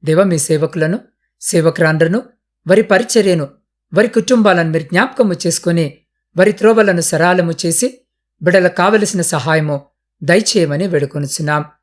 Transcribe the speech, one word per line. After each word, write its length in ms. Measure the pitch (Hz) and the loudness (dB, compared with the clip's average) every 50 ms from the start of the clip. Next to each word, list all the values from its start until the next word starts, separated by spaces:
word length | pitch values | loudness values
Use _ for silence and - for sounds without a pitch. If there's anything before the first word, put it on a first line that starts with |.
| - | -2
దేవా, 200 | 151 160 160 196 | 0 2 2 2
మీ 140 | 196 175 160 | 2 2 -2
సేవకులను, 600 | - - 160 151 156 160 - 170 156 156 180 226 - _ _ _ _ _ _ _ | 0 0 0 0 0 -2 -2 -2 -2 -2 -2 -4 -6 _ _ _ _ _ _ _
సేవకురాండ్రను, 800 | - - - 170 160 165 - - 170 160 160 156 165 165 175 233 262 - _ _ _ _ _ _ _ | -10 -2 -2 0 0 0 0 0 0 0 2 2 0 0 0 -4 -4 -8 _ _ _ _ _ _ _
వారి 180 | 165 185 214 220 | 2 2 2 4
పరిచర్యను, 640 | - 202 190 240 226 - 233 202 196 180 165 147 139 _ _ _ _ _ _ _ _ - | 2 2 0 0 0 0 0 2 2 0 -2 -2 -8 _ _ _ _ _ _ _ _ 0
వారి 160 | 170 220 247 | 0 0 2
కుటుంబాలను 640 | - 233 214 - 254 233 214 208 185 175 170 160 | 0 -2 0 2 2 2 4 2 2 2 0 0
మీరు 120 | 160 160 160 | -2 -4 -4
జ్ఞాపకము 500 | - - 175 220 269 - - 254 202 180 | -2 -2 -2 -2 -2 0 0 0 0 0
చేసుకొని 520 | - - 175 160 - - 175 170 170 165 143 139 _ _ _ _ _ _ _ _ | -4 -4 -4 -4 -2 -2 -2 0 0 -2 -4 -6 _ _ _ _ _ _ _ _
వారి 160 | 170 185 214 | 2 2 2
త్రోవలను 500 | 208 - 202 214 226 226 214 202 185 170 | 2 2 2 2 4 4 2 2 2 0
సరాలము 520 | 160 - - 156 160 175 180 180 175 170 165 | -2 -2 0 0 2 2 2 0 0 -2 -4
చేసి 340 | - - 175 160 - - 254 254 - _ _ _ _ _ _ _ _ | -4 -4 -4 -2 -2 -2 -4 -4 -8 _ _ _ _ _ _ _ _
బిడ్డలకు 340 | - 170 180 190 180 185 185 | -4 2 2 4 2 2 0
కావలసిన 460 | - 175 196 214 214 208 - - 190 | 0 0 2 2 0 0 0 -4 -4
సహాయము 540 | 170 - - 156 120 160 156 160 151 151 147 143 - _ _ _ _ _ _ _ | -4 -4 -4 -4 -2 -2 -2 -2 0 -2 -6 -6 -8 _ _ _ _ _ _ _
దయచేయమని 640 | - 143 170 196 220 - - 214 170 147 143 147 185 196 | -2 0 0 0 2 0 0 0 0 0 -2 -4 -4 -2
వేడుకొనుచున్నాం. 760 | 175 151 139 139 - 151 143 139 - - 160 147 151 151 147 - _ _ | -2 -2 -2 -2 -6 -8 -8 -8 -6 -6 -4 -2 -2 -2 -4 -6 _ _